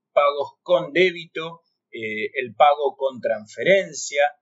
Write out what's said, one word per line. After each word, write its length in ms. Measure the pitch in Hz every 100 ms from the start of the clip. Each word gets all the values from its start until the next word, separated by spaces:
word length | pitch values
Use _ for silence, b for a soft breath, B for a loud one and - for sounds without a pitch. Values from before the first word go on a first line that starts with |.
| _
pagos 420 | 151 143 143 139 -
con 300 | - 175 131
débito, 680 | 147 185 175 165 160 165 170 _ _ _
eh, 400 | 117 110 107 104
el 220 | 139 123 104
pago 420 | 147 143 139 -
con 240 | 135 123
transferencia, 1040 | 113 107 107 - 135 196 180 156 - 143 143 -